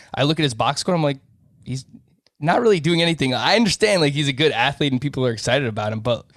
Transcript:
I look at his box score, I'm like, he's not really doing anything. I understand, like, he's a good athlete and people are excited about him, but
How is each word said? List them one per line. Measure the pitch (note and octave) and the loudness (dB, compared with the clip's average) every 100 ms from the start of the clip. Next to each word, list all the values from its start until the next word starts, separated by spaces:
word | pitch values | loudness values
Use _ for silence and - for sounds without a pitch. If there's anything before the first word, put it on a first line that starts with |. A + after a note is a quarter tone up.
| - | -10
I | - | -2
look | C#3+ D#3+ | 0 0
at | |
his | D3 | -2
box | A2+ A#2 C#3+ | 0 -2 -2
score, | - | -2
I'm | F3 | 0
like, | D3 C3+ _ _ _ _ | 0 -4 _ _ _ _
he's | - C3 - - _ _ _ - | -12 -12 -12 -20 _ _ _ -6
not | D3+ A3 | 0 2
really | A#3 F#3 | 4 2
doing | D3 E3+ | 2 2
anything. | E3+ D#3+ C3+ | 2 0 -2
I | A#2+ C3+ G#3 | 0 2 2
understand, | G#3+ - G#3+ F#3 | 2 2 2 2
like, | C#3+ | 2
he's | C#3+ C#3+ | 0 -2
a | |
good | C3 D#3 | 0 0
athlete | A2 C3 C#3+ D3 | 2 0 0 0
and | B2+ | 0
people | C#3 C3 | -4 -2
are | B2+ | -2
excited | A2 - C3+ B2 | -2 0 0 0
about | G#2+ G#2+ | -4 -6
him, | A2 | -4
but | A#2+ A#2 - | -4 -4 -6